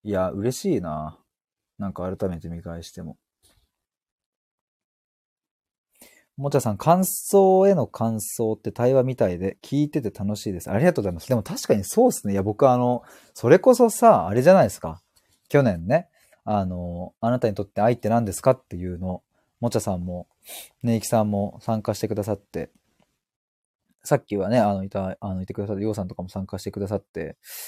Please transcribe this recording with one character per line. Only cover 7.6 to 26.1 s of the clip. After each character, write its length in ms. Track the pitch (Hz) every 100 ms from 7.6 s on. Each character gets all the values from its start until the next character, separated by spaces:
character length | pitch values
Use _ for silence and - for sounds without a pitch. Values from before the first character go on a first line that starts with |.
| 196
へ 80 |
の 140 | 185 117
感 320 | - 113 110
想 320 | - - 110
っ 60 | 110
て 120 | 110
対 240 | 101 123
話 80 | 135
み 140 | 127 123
た 120 | 104
い 100 | 87
で、 200 | 95 -
聞 220 | - 143
い 80 | 147
て 100 | 151
て 100 | 110
楽 260 | - 101 104
し 100 | 110
い 60 |
で 80 | 87
す。」 100 | -
あ 60 | 101
り 60 |
が 80 | 175
と 80 | 143
う 20 |
ご 40 | 98
ざ 40 |
い 20 |
ま 80 | 87
す。 80 | -
で 60 |
も 80 | 123
確 200 | - 220
か 120 | -
に 80 | 107
そ 220 | 95 - 254
う 20 |
っ 40 |
す 160 | - 104
ね。 40 |
い 40 | 98
や、 80 |
僕 260 | 98 104 135
あ 60 | 123
の、 260 | 123 123 - - _
そ 140 | - 117
れ 100 | 180
こ 160 | 262
そ 160 | 247 233
さ、 380 | - 233 143 85
あ 60 |
れ 80 | 110
じ 60 | 139
ゃ 60 |
な 60 | 190
い 40 |
で 60 | 117
す 100 | -
か。 220 | 82 80 _ _ _ _ _
去 140 | 143
年 240 | 127 87 87
ね、 200 | 156 - _ _ _
あ 200 | - 104
の、 480 | 92 90 87 87 90 _
「あ 100 | 117
な 100 | 123
た 80 | 117
に 60 | 101
と 80 |
っ 20 | 101
て 140 | -
愛 140 | 110
っ 20 | 120
て 120 | 107
何 160 | 117
で 80 | 107
す 80 | 92
か？」 120 | 131
っ 120 | 131 _
て 100 | 87
い 100 | 90
う 120 | 87
の、 240 | 92 90 _ _ _ _
も 100 | 117
ち 60 | 110
ゃ 40 |
さ 160 | 107 92
ん 80 |
も、 240 | 90 90 - _ - - - _
ね 140 | 120 113
い 40 |
き 60 | -
さ 160 | 113
ん 80 | 104
も 280 | 101 101 -
参 220 | - 110
加 120 | 104
し 60 | 104
て 60 | 104
く 60 |
だ 80 | 104
さ 120 | 104
っ 20 | 101
て、 340 | _ - - _ _ _ _ _ _ _ _ _ _ _ _ _
さ 120 | - 143
っ 80 |
き 120 | _ 101
は 120 | 92
ね、 100 | 123
あ 120 | 104
の、 100 | 98
い 40 | 98
た、 280 | 101 95 -
あ 140 | 101
の、 80 | 92
い 40 | 92
て 60 |
く 60 | 101
だ 60 | 101
さ 80 |
っ 20 | 98
た 60 |
よ 80 | 110
う 40 | 104
さ 80 |
ん 40 |
と 60 | 92